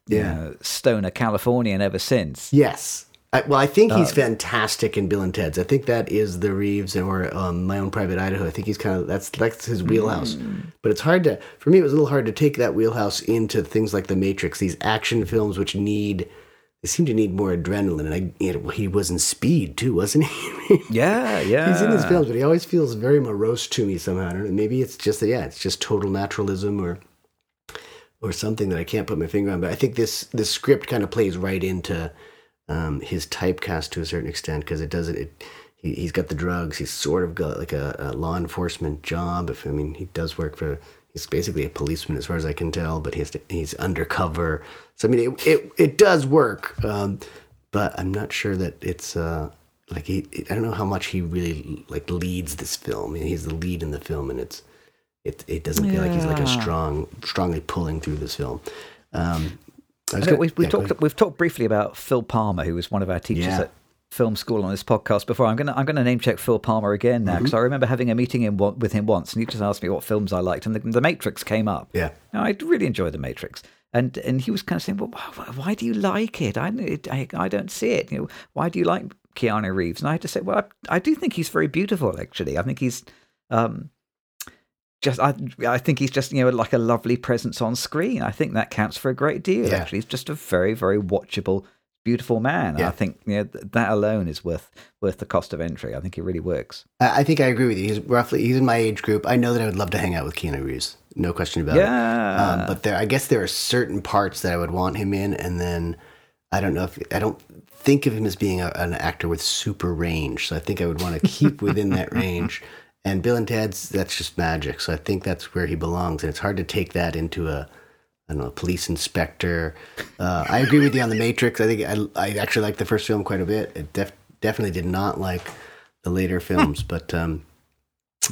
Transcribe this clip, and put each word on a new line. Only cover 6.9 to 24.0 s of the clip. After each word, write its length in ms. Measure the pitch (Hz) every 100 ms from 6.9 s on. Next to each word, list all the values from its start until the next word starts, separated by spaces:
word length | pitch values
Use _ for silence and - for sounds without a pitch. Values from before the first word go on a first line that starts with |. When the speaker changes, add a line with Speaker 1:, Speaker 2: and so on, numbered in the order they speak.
| 98
Speaker 2:
or, 380 | 95 95 90
um, 300 | 92 90 87 92
My 120 | 98
Own 120 | 95
Private 280 | 113 92 92
Idaho. 280 | 95 98 82
I 40 |
think 160 | 98 98
he's 100 | 101
kind 180 | 104 92
of, 60 | -
that's, 240 | 98 -
that's 340 | - 113 -
his 180 | 120 104
wheelhouse. 520 | 165 110 110 85 76
Speaker 1:
Mm. 380 | 73 113 95 - -
Speaker 2:
But 100 | 110
it's 80 | 107
hard 240 | 156 180
to, 140 | 156 98 - -
for 120 | 147
me, 80 | 185
it 40 |
was 100 | 147
a 40 | 151
little 140 | 135
hard 160 | 139 110
to 60 |
take 260 | - 147 120
that 160 | 117
wheelhouse 460 | 101 113 117 104 -
into 400 | - 113 110 107
things 320 | 85 110 104
like 140 | 98 92
The 80 | 95
Matrix, 420 | 98 98 87 -
these 180 | 95 -
action 420 | - 110 - 117
films 320 | 95 113 104 95
which 180 | 95
need, 540 | 98 101 104 104 92 - - - _ _ _
they 60 | -
seem 180 | - 151
to 80 |
need 180 | 110 104
more 240 | 95 98 87
adrenaline. 440 | 87 101 98 78
And 80 | 76
I, 180 | 90 90 -
you 140 | 92
know, 160 | 87 76
he 180 | - 98
was 220 | 101 85
in 80 | 87
Speed 600 | - - 131 165 87 -
too, 160 | 127
wasn't 300 | 87 104 151
he? 560 | 147 - - - - 196
<laughs> 60 | -
Speaker 1:
Yeah, 500 | 113 160 226 240 -
Speaker 2:
He's 400 | 98 135 165 175
in 80 | 220
his 120 | 202
Speaker 1:
yeah. 60 | -
Speaker 2:
films, 180 | 175 123
but 100 | 117
he 60 |
always 220 | 143 165 -
feels 280 | 175 135
very 260 | 107 123 147
morose 460 | 117 101 110 120 -
to 180 | - 101
me 100 |
somehow. 320 | 87